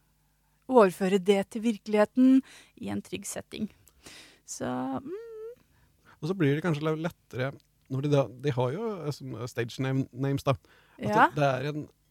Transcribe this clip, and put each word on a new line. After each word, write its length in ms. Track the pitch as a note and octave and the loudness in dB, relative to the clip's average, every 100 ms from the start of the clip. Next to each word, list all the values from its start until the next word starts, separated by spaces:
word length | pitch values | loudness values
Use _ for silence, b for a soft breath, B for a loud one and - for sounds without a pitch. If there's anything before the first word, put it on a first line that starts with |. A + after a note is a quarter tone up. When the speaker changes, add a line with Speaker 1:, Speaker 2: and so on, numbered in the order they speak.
| _ _ _ _ _ _ - | _ _ _ _ _ _ 2
Speaker 1:
overføre 500 | B3+ G3 E3+ F#3+ G3 | 6 6 4 0 2
det 220 | F3+ G3 G3 | 2 2 0
til 120 | A#3 A3+ | -4 -4
virkeligheten 720 | G#3 - G#3 G#3 - C4 C4 b b b - | -4 0 2 4 4 6 6 b b b -14
i 100 | G3 | -8
en 80 | G3+ | -8
trygg 220 | - F#3 G3+ | -8 -10 -10
setting. 380 | - - - G#3+ - _ B B B B B - | -12 -10 -8 -8 -10 _ B B B B B -16
Så, 220 | - B3+ B3+ C4 C4 | -10 -6 -6 -6 -8
mm. 180 | C4+ G4 A#4 A4 A4 B4 _ _ _ _ b b | -8 -12 -12 -14 -16 -16 _ _ _ _ b b
Speaker 2:
Og 60 | D3+ | -6
så 60 | G3 | 0
blir 180 | C#3+ C#3+ | 0 2
det 60 | |
kanskje 300 | F3+ D3 D#3 D#3 | 0 -2 -2 -2
lettere 540 | E3 - _ A#2 C3 - _ _ - | -6 -8 _ -6 -6 -8 _ _ -8
når 160 | C3 D3 | -4 2
de 40 | |
da, 80 | C#3+ C3 B2 | 2 2 -2
de 120 | C#3 B2 | -2 0
har 140 | B2 | 0
jo, 120 | D#3+ A#3 G3 | -2 -6 -6
eh, 80 | D3 | -6
som 220 | - C3 A#2+ A#2+ | -8 -10 -10 -8
stage 320 | - A#2 - | -6 -6 -4
name, 220 | C3+ C3+ C3 | -2 -2 -4
names 300 | A#2+ C#3 C#3 - | -4 -2 0 0
da, 80 | |
at 500 | C3 _ _ _ - | -2 _ _ _ -8
Speaker 1:
Ja. 220 | G3+ G#3+ D4 | 0 4 4
Speaker 2:
det, 60 | D3+ | 4
det 80 | |
er 220 | C#3 B2+ C#3 | 0 0 -4
en, 140 | D3+ - _ _ | -8 -10 _ _